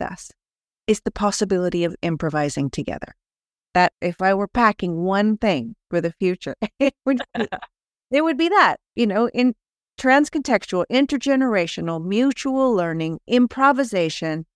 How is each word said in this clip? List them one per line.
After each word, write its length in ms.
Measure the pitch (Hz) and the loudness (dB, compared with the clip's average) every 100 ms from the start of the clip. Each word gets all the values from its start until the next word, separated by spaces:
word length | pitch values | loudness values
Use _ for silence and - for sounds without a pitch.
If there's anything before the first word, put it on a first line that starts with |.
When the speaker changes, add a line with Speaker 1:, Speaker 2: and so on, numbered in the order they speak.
Speaker 1:
us 300 | - 180 - _ _ _ _ _ - | -10 -10 -18 _ _ _ _ _ -2
is 140 | 208 | -2
the 100 | 208 | -2
possibility 760 | - 208 - 196 185 180 175 | -2 -2 -2 0 0 0 0
of 100 | 170 - | -2 -4
improvising 680 | 170 156 156 151 147 143 139 | -6 -4 -2 -2 -2 -2 -4
together. 440 | - - - - _ _ _ _ _ _ | -4 -8 -10 -12 _ _ _ _ _ _
That 180 | 180 180 - | 0 0 0
if 200 | 175 - | -6 0
I 140 | 185 | 0
were 140 | 196 202 | 0 0
packing 480 | 247 220 - 175 165 | 2 2 2 -4 -2
one 360 | 185 196 214 214 | 0 2 0 0
thing 380 | 214 147 113 - - | 0 0 -4 -14 -4
for 120 | 175 | -2
the 120 | 170 | -2
future, 440 | - 185 180 - - 208 | -2 -2 -2 -8 -6 -8
<laughs> 120 | - | 0
it 140 | 277 _ 269 | 0 _ -2
would 140 | 254 - - | -2 -2 -6
be, 100 | 214 - - _ | -6 -6 -12 _
Speaker 2:
<laughs> 320 | _ _ - | _ _ -2
Speaker 1:
it 120 | 277 | 0
would 140 | 320 277 | 2 2
be 120 | 330 | 2
that, 280 | 403 202 - _ - | 4 2 0 _ -2
you 100 | 220 | 0
know, 220 | 196 240 | 2 0
in 260 | - 254 - _ _ _ - | 2 0 0 _ _ _ -2
transcontextual, 840 | 262 277 294 302 277 208 - 180 - | 2 4 2 -4 0 -2 0 -4 0
intergenerational, 1120 | 254 285 269 277 262 262 202 170 - 165 165 | 0 0 0 0 0 2 0 -2 -4 -6 -6
mutual 680 | 175 214 269 - 269 262 262 | -2 0 0 0 -4 0 2
learning, 460 | 196 170 165 160 160 - | 2 0 -2 -4 -6 0
improvisation. 1200 | 247 240 262 277 269 247 185 160 - 160 160 - | 2 2 2 2 2 0 0 -2 -2 -6 -6 -10